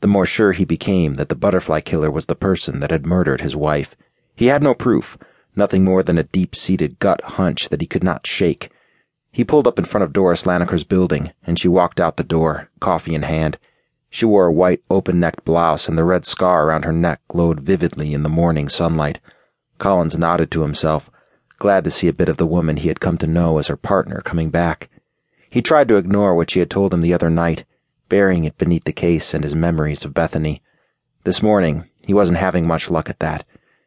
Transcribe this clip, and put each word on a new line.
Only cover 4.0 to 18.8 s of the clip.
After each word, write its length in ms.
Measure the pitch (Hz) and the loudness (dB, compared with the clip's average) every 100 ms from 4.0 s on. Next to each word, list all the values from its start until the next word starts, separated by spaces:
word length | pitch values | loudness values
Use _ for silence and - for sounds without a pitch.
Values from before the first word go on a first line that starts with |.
| _ _ _ - | _ _ _ 0
He 100 | 120 | 2
had 160 | 143 | 4
no 140 | 143 120 | 2 0
proof, 420 | 123 78 - - - _ _ - | 2 0 -2 -14 -20 _ _ -2
nothing 280 | 101 95 | 0 2
more 200 | 92 92 | 4 2
than 160 | 92 85 | 2 0
a 40 | |
deep-seated 760 | 73 95 87 - - 95 76 - | 0 -2 -4 -6 -4 -2 -2 0
gut 220 | 98 - | 0 0
hunch 460 | - - 90 - - | -4 -2 -2 -2 -6
that 120 | 76 | -6
he 60 | 82 | -4
could 160 | 90 | -2
not 240 | 92 - - | -2 -2 -6
shake. 420 | - 87 - - _ _ _ _ _ _ | -2 0 -2 -8 _ _ _ _ _ _
He 120 | - | -4
pulled 220 | 113 151 123 | 2 4 4
up 140 | 110 | 2
in 60 | 87 | -2
front 180 | 104 | -2
of 100 | 87 | 0
Doris 320 | 98 92 85 92 | 2 2 2 0
Laniker's 380 | 90 87 85 | 0 0 -2
building, 500 | - 92 90 73 78 _ | 0 0 2 0 -4 _
and 140 | - 85 | -6 -2
she 100 | 90 | 2
walked 320 | 87 87 - | 2 2 0
out 180 | 82 - | -2 -2
the 60 | |
door, 460 | 80 82 80 76 - - | -2 0 0 -2 -10 -8
coffee 360 | 95 82 82 80 | -2 -2 -2 -4
in 80 | |
hand. 340 | 71 80 78 - _ _ _ _ _ | -2 -2 -2 -4 _ _ _ _ _
She 140 | - 113 | -2 4
wore 200 | 101 87 | 4 4
a 80 | |
white, 300 | 80 90 87 - | 4 2 2 0
open-necked 520 | 95 92 87 85 - | -2 0 0 0 -2
blouse, 460 | - 85 85 76 - | -2 2 2 0 -2
and 80 | 80 | 0
the 60 | |
red 200 | 85 90 | 2 0
scar 440 | - - 92 85 78 | -2 -2 2 2 2
around 180 | 78 76 | 0 -2
her 80 | |
neck 260 | 82 85 73 _ | -2 -2 -4 _
glowed 340 | 85 85 78 | -2 0 0
vividly 520 | 69 92 85 - 76 | -2 0 -2 -4 -6
in 80 | 73 | -4
the 80 | 76 | -2
morning 400 | 80 85 78 71 | 0 0 0 -4
sunlight. 500 | - | -2